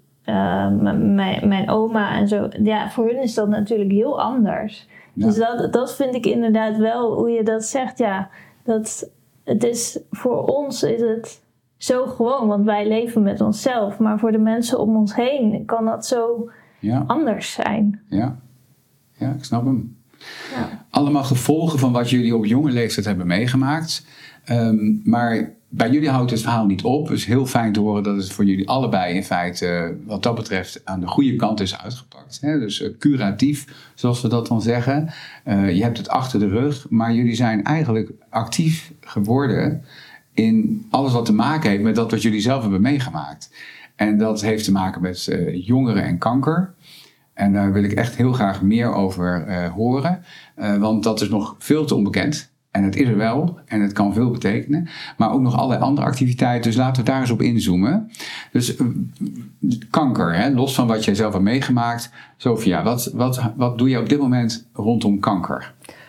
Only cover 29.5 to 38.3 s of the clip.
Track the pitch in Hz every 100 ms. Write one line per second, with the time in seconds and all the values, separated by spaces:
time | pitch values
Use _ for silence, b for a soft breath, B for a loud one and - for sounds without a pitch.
29.5 | 87 90 87 85 - - 101 123 127 110
30.5 | 95 87 - - 92 90 - 135 - 107
31.5 | 107 95 - 101 127 - - - - 143
32.5 | 151 107 - 104 - 147 135 101 98 139
33.5 | 147 - - - - 123 120 113 120 113
34.5 | 113 110 120 120 143 160 B B B -
35.5 | 101 98 90 117 117 98 - 127 101 101
36.5 | 107 147 135 - 113 113 117 120 113 120
37.5 | 107 101 160 123 110 107 - _